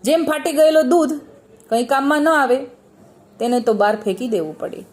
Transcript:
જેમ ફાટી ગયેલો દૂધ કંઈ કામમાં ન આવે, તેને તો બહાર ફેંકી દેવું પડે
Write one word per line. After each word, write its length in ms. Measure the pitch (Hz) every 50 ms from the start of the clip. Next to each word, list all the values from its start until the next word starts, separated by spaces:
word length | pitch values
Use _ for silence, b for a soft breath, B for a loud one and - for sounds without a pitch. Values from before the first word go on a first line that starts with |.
જેમ 220 | - 233 311 339 311
ફાટી 280 | 285 302 302 269 339
ગયેલો 300 | 285 285 311 320 311 311
દૂધ 380 | 311 254 285 349 311 269 311 294 - - - - _ _ - - _ _
કંઈ 160 | 220 233 247
કામમાં 380 | 240 277 269 277 277 302 302
ન 60 | 294 320
આવે, 280 | 320 302 269 247 247 269 277 - - _ _ _ _ _ - - _ _ _ _ _ _
તેને 220 | 226 240 247 247
તો 120 | 233 240
બહાર 240 | 220 202 202 208 214
ફેંકી 320 | 214 - 214 190 - 247 247
દેવું 300 | 220 185 160 156 156 -
પડે 260 | - - - - 202 -